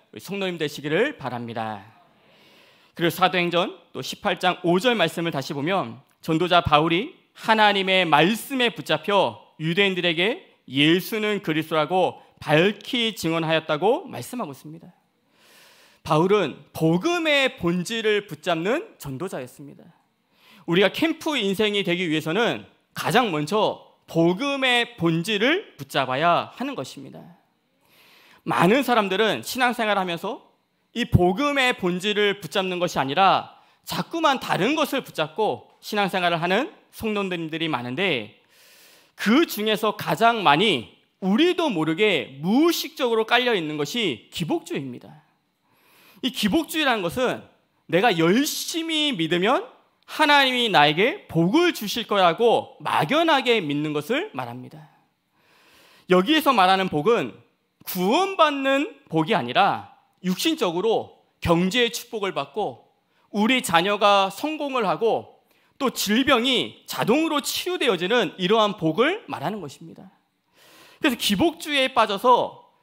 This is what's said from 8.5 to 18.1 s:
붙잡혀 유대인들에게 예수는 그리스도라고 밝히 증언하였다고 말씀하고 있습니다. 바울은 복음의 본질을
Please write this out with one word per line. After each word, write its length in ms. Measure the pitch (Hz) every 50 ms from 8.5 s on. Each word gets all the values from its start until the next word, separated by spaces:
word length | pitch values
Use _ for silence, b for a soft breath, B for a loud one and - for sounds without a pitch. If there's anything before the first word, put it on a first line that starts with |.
| 277 254 247 233
붙잡혀 720 | - - 147 - 160 151 - - 202 196 165 120 110 - - _ _ -
유대인들에게 960 | 156 160 170 190 202 196 190 175 170 175 165 156 180 214 277 370 - _ _ _ _ -
예수는 720 | 127 135 143 156 165 185 180 - 226 214 214 214 208 196
그리스도라고 800 | 202 - 156 156 151 156 170 156 151 143 - - 175 135 110 B B B B B
밝히 760 | - 147 151 156 175 208 214 - - - - 240 233 226 196
증언하였다고 920 | - - 165 165 165 165 156 165 160 156 - 156 151 170 208 262 339 381
말씀하고 460 | 240 190 120 120 - - 247 214 151
있습니다. 360 | 135 - - 151 156 165 - 175 - _ _ _ _ _ _ b b b b b b b b b b b b b b b b
바울은 600 | - 156 156 170 190 202 214 180 131 98 - - _
복음의 840 | - - 160 160 165 175 185 330 349 349 330 311 294 277 269 254 262 -
본질을 720 | 175 170 170 180 175 - 226 226 214 214